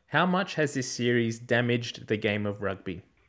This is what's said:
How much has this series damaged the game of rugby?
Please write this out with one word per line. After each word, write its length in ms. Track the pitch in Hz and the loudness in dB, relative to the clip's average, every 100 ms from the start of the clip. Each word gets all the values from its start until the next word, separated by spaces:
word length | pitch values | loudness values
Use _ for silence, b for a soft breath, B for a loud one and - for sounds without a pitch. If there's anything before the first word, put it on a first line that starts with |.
| _ | _
How 180 | 147 | 2
much 300 | 180 180 - | 4 2 0
has 180 | - 151 | 0 0
this 180 | 135 127 | 0 -4
series 480 | - 120 120 117 113 | -2 2 2 2 -2
damaged 680 | - 120 120 120 120 - - | 0 2 4 0 -2 -8 -4
the 100 | 107 | 0
game 300 | 110 104 104 | 0 0 -2
of 160 | 101 | -2
rugby? 400 | 98 95 - 87 - _ | -4 -4 -8 -10 -12 _